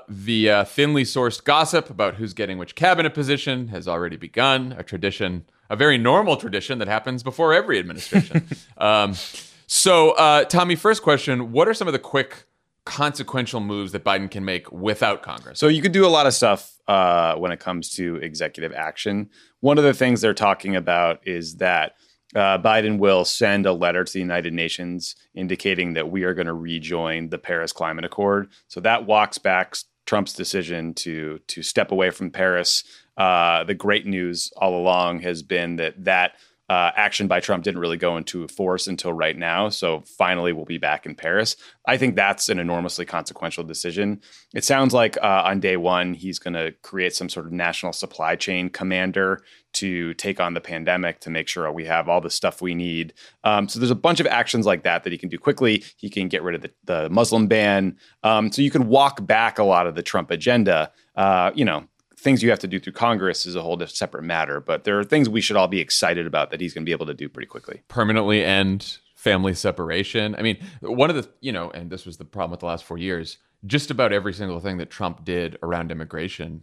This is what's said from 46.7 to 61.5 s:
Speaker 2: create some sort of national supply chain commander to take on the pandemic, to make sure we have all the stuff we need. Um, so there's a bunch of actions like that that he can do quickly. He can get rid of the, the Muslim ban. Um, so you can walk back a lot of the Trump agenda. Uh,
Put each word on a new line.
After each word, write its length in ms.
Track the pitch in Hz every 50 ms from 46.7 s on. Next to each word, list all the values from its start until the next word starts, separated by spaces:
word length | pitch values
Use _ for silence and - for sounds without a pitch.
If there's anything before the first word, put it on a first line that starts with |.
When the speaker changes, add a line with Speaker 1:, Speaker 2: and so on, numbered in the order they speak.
Speaker 2:
create 420 | 78 _ - - - 95 90 90 -
some 140 | - 92 90
sort 160 | - 87 80
of 80 | 82
national 400 | 87 90 85 85 85 - - 87
supply 420 | 82 - - - - - 80 80 87
chain 360 | 85 - - 92 90 90 90
commander 760 | - - 95 92 92 92 92 92 87 98 95 95 95 - _ _ - _ _ _ -
to 400 | - 101 95 90 87 85 82 82
take 260 | - - 101 95 -
on 140 | 90 87 85
the 60 | 85
pandemic, 600 | - - 85 80 80 90 90 90 90 85 82 _
to 100 | - 87
make 180 | 82 80 78 -
sure 220 | - 90 82 78
we 140 | 76 85 80
have 240 | 80 82 82 82 85
all 140 | 87 90
the 80 | 80 82
stuff 320 | - - - 90 - -
we 120 | 95 90 85
need. 380 | 85 87 87 82 82 82 80 - _ - - _ _
Um, 260 | - 110 107 104 104 101
so 100 | - 117
there's 120 | 123 120
a 40 | 123
bunch 260 | - - 165 170 160
of 60 | 170
actions 380 | - - 117 113 - - 117 104
like 200 | 101 92 82 -
that 200 | 90 85 85 -
that 80 | 95
he 60 | 87 82
can 100 | - 87
do 100 | 82 85
quickly. 460 | - 143 - - 127 113 107 104 - - _
He 120 | - - 101
can 200 | - 101 92 90
get 140 | - 85
rid 120 | 80 90 85
of 80 | 80
the, 80 | 73 - _ _ _
the 260 | - 90 80 78 80
Muslim 360 | 87 110 120 117 113 113 110
ban. 520 | 98 113 110 104 104 98 98 98 92 - _ _ _ _ _
Um, 280 | - 110 110 107 110 107
so 120 | - 135
you 80 | 143 139
can 180 | - 139 123 110
walk 380 | 123 135 139 135 - - 101
back 320 | 85 107 110 113 113 - -
a 60 | 107
lot 220 | 98 92 87 87
of 100 | 87 78
the 60 | 85
Trump 280 | 85 - - 98 78 -
agenda. 600 | 90 82 - 120 120 120 107 98 85 78 78 - _ _ _ _ -
Uh, 360 | - 98 98 95 92 90 95